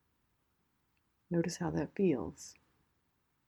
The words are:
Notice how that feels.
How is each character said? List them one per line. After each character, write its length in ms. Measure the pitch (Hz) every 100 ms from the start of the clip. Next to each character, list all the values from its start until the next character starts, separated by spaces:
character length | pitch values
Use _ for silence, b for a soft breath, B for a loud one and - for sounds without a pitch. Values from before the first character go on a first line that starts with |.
| _ _ _ _ _ _ _ _ _ _ _ _ -
Notice 280 | 170 165 -
how 120 | 165
that 200 | 165 151 -
feels. 580 | 190 127 82 - - - _ _ _ _ _ _ _ _